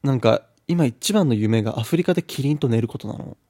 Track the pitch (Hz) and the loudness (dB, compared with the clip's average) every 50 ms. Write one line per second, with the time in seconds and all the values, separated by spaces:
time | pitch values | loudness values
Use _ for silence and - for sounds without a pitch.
0 | - 139 135 123 - 113 113 - _ _ _ _ _ - 175 175 156 123 117 _ | 2 0 0 4 4 2 2 2 _ _ _ _ _ -2 0 2 2 0 0 _
1 | - - 202 214 185 143 117 104 107 107 113 113 104 113 110 - 113 - - 165 | -4 0 0 2 2 2 2 2 2 2 2 2 0 0 -4 -4 -4 -2 0 0
2 | 170 - 180 175 170 - - - 131 139 151 147 - 127 113 113 117 113 - - | 2 2 0 0 -2 -4 -8 -4 -2 -2 0 0 0 0 2 0 0 -2 -6 -10
3 | - 104 - - 117 - - _ _ | -10 -10 -10 -10 -12 -14 -14 _ _